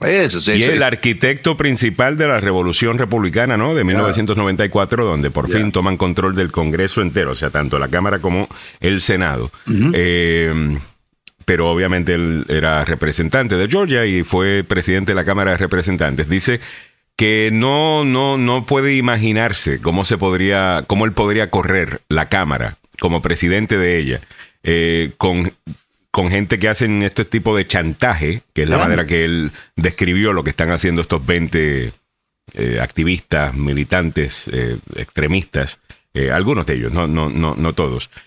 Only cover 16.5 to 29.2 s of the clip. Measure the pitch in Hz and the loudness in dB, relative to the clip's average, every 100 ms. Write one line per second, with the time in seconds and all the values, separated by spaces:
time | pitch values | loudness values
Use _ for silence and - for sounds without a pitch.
16.5 | 120 - - - _ _ - 110 110 110 | -2 -6 -20 -20 _ _ -2 0 2 2
17.5 | 110 127 143 160 156 143 127 139 135 123 | 2 2 2 2 2 2 0 0 0 0
18.5 | 123 117 139 139 135 123 117 110 107 117 | 0 0 0 2 2 2 2 2 2 0
19.5 | 104 - 67 80 87 95 101 95 92 95 | -2 -4 -2 0 0 0 0 0 2 2
20.5 | 98 95 87 71 101 110 92 104 107 104 | 2 2 0 0 0 0 0 0 0 0
21.5 | 101 95 95 78 - - 78 78 98 85 | 0 0 0 -2 -6 -2 -2 0 0 0
22.5 | 67 57 - _ - 90 82 80 82 87 | -2 -4 -8 _ -4 0 0 0 0 2
23.5 | 95 110 104 90 87 69 60 - - - | 2 2 0 2 2 0 -4 -8 -20 -20
24.5 | _ 85 85 82 82 80 - 95 90 87 | _ 0 2 2 0 -2 -2 0 0 -2
25.5 | - - 76 _ _ _ - 90 98 101 | -4 -12 -16 _ _ _ -2 0 0 0
26.5 | 113 107 107 113 104 101 - 110 113 92 | 0 0 0 0 2 0 0 -2 -2 0
27.5 | 104 92 95 82 78 123 90 76 101 - | 0 0 0 -2 0 0 0 -2 -4 -6
28.5 | - 76 85 85 87 80 85 | -2 0 2 2 0 0 0